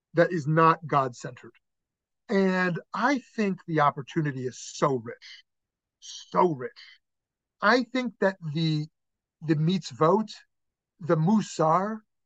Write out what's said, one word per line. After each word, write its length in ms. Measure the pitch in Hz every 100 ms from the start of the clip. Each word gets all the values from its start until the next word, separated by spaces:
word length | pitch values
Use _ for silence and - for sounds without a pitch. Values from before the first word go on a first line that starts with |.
| _
that 180 | 170 170
is 160 | 175 139
not 380 | 160 165 170 151
God-centered? 680 | 147 131 123 135 120 113 - _ _ _ _ _ _ -
And 500 | 196 190 185 180 165 -
I 280 | 190 240 269 - -
think 240 | 202 180 -
the 140 | 156
opportunity 640 | 143 143 123 175 147 131 123
is 120 | -
so 420 | - - 151 131
rich, 400 | 113 - - - _ _ _ _ _ _
so 540 | - - - 185 185 135
rich. 160 | 120 - - - _ _ _ _ _ _
I 220 | 202 254 240
think 220 | 254 247 -
that 160 | 190 196 160
the, 340 | 151 160 151 156 _ _ _ _ _
the 140 | 156 151
mitzvot, 760 | 160 190 - 113 160 202 214 - _ _ _ _ _ _
the 180 | 156 160
musar, 800 | 165 220 - - 156 170 208 220 - _